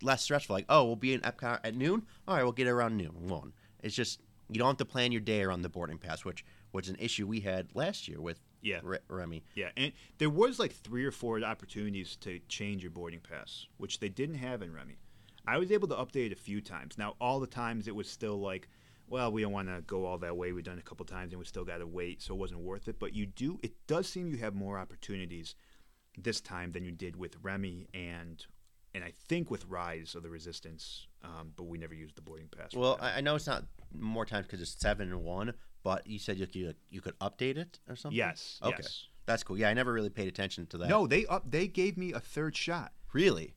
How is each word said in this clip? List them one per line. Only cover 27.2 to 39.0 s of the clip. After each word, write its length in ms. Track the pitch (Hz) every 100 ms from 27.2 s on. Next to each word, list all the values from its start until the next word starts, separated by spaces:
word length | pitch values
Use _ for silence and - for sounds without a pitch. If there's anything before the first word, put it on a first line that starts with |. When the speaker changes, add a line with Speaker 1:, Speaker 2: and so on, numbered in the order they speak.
| 87 85
Speaker 2:
Remy 460 | 98 98 95 87 82 90
and, 500 | 87 85 85 82 - - - _ -
and 120 | 95 85
I 80 | - -
think 200 | 170 165
with 160 | 104 87
Rise 500 | 90 87 82 80 85
of 80 | 82
the 60 |
Resistance, 760 | 82 85 80 82 78 - - - -
um, 300 | 82 82 80 78
but 100 | 85
we 140 | 85
never 160 | 80 80
used 220 | 78 76
the 60 |
boarding 260 | 78 80 80
pass 240 | - -
for 80 | 123
Speaker 1:
Well, 160 | 127 127
Speaker 2:
that. 180 | 123 104
Speaker 1:
I, 40 |
I 20 |
know 160 | 139 151
it's 100 | 151
not 200 | 123 - - - -
more 300 | 110 113 110
times 220 | 104 -
'cause 120 | 92
it's 100 | 85 -
seven 360 | 107 104 95
and 100 | 90
one, 320 | 85 92 110 120 - - 95
but 200 | 95 -
you 100 | 104
said 200 | 110 95
you 80 | 90
could, 280 | 92 87 76 -
you 100 | 92
could 160 | 90 -
update 360 | 98 - 127 135
it 220 | 175 - -
or 60 | 123
something? 220 | 147 151
Speaker 2:
Yes, 420 | 98 82 - -
Speaker 1:
Okay. 120 | 113 82
Speaker 2:
yes. 280 | - -